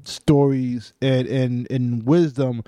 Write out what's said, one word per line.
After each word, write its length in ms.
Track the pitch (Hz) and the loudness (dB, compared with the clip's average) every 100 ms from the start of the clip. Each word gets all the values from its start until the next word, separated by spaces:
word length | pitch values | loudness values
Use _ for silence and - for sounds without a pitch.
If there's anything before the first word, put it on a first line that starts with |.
stories 880 | - - - 143 139 135 127 123 - - | -14 -4 2 4 4 0 -2 -6 -10 -4
and, 260 | 135 127 127 | 0 0 0
and, 400 | 135 127 123 120 | -2 -2 -4 -4
and 340 | 131 123 120 | -4 -2 -2
wisdom 580 | 117 170 160 127 127 117 | 2 2 2 0 -4 -4